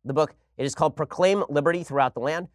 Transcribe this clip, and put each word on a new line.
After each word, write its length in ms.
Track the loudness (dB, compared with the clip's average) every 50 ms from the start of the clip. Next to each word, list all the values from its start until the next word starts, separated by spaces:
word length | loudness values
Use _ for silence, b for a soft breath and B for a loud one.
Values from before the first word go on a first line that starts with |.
| -10
the 100 | -4 0
book. 200 | 0 0 0 -2 _ _ _ _
It 80 | -6 -6
is 100 | -4 0
called 220 | 0 0 0 0
Proclaim 480 | -2 -6 -6 0 2 4 4 4 2 0 0
Liberty 320 | -2 0 2 2 0 0 -4
Throughout 320 | -4 0 0 0 0 0
the 60 | -4
Land, 280 | -4 -4 -4 -4 -6 -10 _